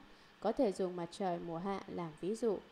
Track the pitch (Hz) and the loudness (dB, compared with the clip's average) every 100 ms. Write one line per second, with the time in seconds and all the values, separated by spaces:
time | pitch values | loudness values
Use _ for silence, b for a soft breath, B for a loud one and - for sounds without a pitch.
0 | B B B - 202 233 240 185 185 180 | B B B -2 0 4 4 4 0 -2
1 | 170 - 190 175 170 165 190 190 - 180 | -4 -2 0 0 -2 -4 -2 -4 -4 -6
2 | 165 151 175 220 233 190 - | -6 -4 -4 2 2 2 -2